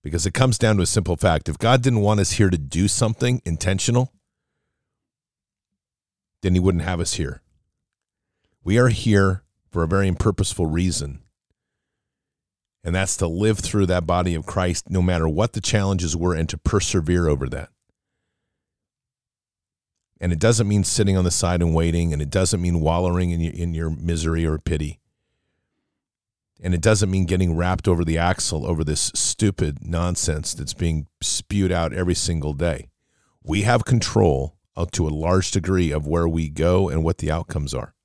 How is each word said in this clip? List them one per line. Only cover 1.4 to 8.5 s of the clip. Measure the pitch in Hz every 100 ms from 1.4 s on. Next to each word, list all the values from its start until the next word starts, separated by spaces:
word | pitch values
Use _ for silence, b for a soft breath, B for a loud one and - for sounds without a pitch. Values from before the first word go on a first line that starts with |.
| -
If | 76
God | 113 131
didn't | 127 113
want | 101 107
us | 95
here | - 98
to | 87
do | 69 82 98
something | - 110 110 120 123
intentional, | - 82 - 98 - 120 131 _ _ _ _ _ _ _ _ _ _ _ _ _ _ _ _ _ _ _ _ _ _ _
then | 95
he | 90
wouldn't | 92 87 80
have | 87
us | 82 -
here. | 69 - _ _ _ _ _ _ _ _ _ _ _